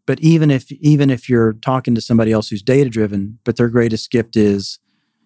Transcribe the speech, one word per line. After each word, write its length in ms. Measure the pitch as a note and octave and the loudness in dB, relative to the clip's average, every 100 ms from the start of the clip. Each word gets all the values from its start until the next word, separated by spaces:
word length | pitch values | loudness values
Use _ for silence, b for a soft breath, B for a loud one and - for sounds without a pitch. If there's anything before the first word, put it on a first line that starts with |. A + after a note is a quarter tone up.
But 160 | - C3 | -6 0
even 300 | D#3+ E3 D3+ | 2 4 2
if, 200 | C3 - | 0 -4
even 380 | - D3+ D3 C#3 | -4 2 2 2
if 180 | A#2+ - | -2 0
you're 280 | A#2+ A2+ | 0 0
talking 400 | A2 - C3 B2+ | -2 -4 -4 -2
to 60 | A2+ | -4
somebody 280 | - A2+ A2 | 0 0 2
else 200 | A2 - | 0 -2
who's 120 | G#2 | -6
data-driven, 760 | A2+ C3+ C3+ A2+ G#2 G2+ G2+ A2+ | 0 2 0 -2 -4 -4 -6 -8
but 140 | - A2+ | -6 -2
their 140 | A#2+ | 0
greatest 400 | A#2+ A#2 A2 - | 0 0 -2 -4
gift 260 | A#2 A2 A2+ | -4 -2 0
is 440 | G#2 G2+ G2 - _ _ _ _ | 2 0 -4 -14 _ _ _ _